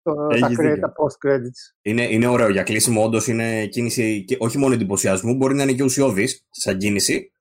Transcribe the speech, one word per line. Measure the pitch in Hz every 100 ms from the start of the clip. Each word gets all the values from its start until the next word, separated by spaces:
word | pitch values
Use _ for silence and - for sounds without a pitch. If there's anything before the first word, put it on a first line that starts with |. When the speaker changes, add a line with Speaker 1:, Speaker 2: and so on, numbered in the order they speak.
Speaker 1:
το, | 170
τα | 147 151
Speaker 2:
Έχεις | 120 123 120
Speaker 1:
cre-, |
Speaker 2:
δίκιο. | 151 151
Speaker 1:
τα | 151 -
post | 147 - 143
credits». | 139 120 123 - _
Speaker 2:
Είναι, | 104 117 120
είναι | 110 120
ωραίο | 120 113
για | 95
κλείσιμο, | 92 107 117 110
όντως | 113 113 123
είναι | 113 113 110
κίνηση | 104 120 120 123 110 104 95
και | 127
όχι | 117 139
μόνο | 135
εντυπωσιασμού, | 117 98 98 104 95 113
μπορεί | 131 135
να | 139
είναι | 135
και | 127
ουσιώδης | 135 135 135 98 127 - _
σαν | - - 95
κίνηση | 104 101 - 160 - _